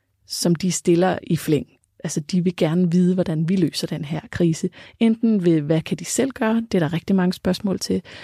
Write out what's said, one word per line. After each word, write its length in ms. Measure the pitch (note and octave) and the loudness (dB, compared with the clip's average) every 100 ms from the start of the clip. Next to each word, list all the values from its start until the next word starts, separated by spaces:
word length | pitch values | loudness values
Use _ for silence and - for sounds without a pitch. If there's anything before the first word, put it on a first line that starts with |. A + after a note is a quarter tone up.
| _ _ - | _ _ -12
som 280 | - F3 E3+ | -2 0 0
de 160 | F#3 | 0
stiller 460 | - - E3+ F#3 - | -2 2 2 2 0
i 140 | - E3 | -2 -4
flæng. 300 | - D3 - _ _ _ | 0 -2 -2 _ _ _
Altså, 160 | E3 D#3+ | -8 -6
de 240 | D3 F3+ | -4 -2
vil 120 | F3 F#3 | 0 0
gerne 360 | E3 F3 F3+ | 0 2 2
vide, 220 | F3 F3+ | 4 4
hvordan 360 | F#3 E3+ D#3 E3 | 2 0 -2 0
vi 60 | F#3+ | 0
løser 320 | D#3+ - - | 0 -2 -6
den 180 | D#3 C#3+ | -6 -6
her 140 | D#3+ - | -8 -8
krise. 380 | - F3 D#3+ F3+ - - - | 0 0 0 -4 -8 -20 0
Enten 460 | A3+ A3+ A#3 G#3 F3 | 0 2 2 2 4
ved, 160 | D#3+ | 2
hvad 200 | D3 D#3+ | 2 0
kan 160 | - F3+ | -2 -6
de 80 | F3 | -4
selv 260 | - C4+ | -2 -2
gøre? 240 | - A3 A3+ A3+ | -2 0 0 0
Det 40 | F#3 | 0
er 40 | |
der 140 | D3+ | 0
rigtig 220 | E3 - G3 | -2 0 2
mange 180 | F3+ | 2
spørgsmål 460 | - F3+ F#3 G3+ F#3+ | 0 -2 -2 -2 -4
til. 220 | - F#3+ - - | -2 -4 -6 -16